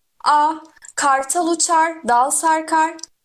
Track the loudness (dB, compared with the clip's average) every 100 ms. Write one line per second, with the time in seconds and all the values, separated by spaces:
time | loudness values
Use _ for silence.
0 | _ _ 0 2 2 -2 -12 _ -14 -4
1 | 0 0 0 -2 -2 -2 0 2 0 -2
2 | 0 2 2 0 0 0 0 0 0 -4
3 | -18 _